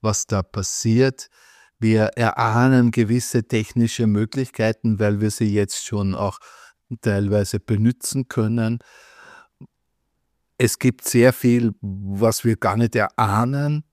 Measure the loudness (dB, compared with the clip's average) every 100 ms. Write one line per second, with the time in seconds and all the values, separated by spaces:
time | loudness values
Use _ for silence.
0 | -2 -4 -2 -4 -4 -6 -8 -4 0 4
1 | 2 0 -18 _ _ _ _ _ 2 2
2 | 2 0 -2 0 0 2 4 4 4 2
3 | 0 0 0 -4 -2 -4 -2 0 -2 0
4 | 0 2 -2 -4 -6 -2 -2 0 -2 0
5 | 0 0 -2 0 0 0 -2 -4 -6 -4
6 | -2 -2 -4 -6 -20 -20 -20 _ _ -6
7 | -2 0 0 0 0 -6 -4 0 0 0
8 | -6 -6 -6 -2 -2 0 -2 -4 _ -20
9 | -20 -20 -20 -20 _ _ -20 _ _ _
10 | _ _ _ _ _ _ -2 2 0 0
11 | -2 4 4 4 2 2 0 -4 -10 -8
12 | -8 0 0 2 -2 0 -2 0 0 0
13 | -2 -2 0 0 0 -2 -2 -4 -6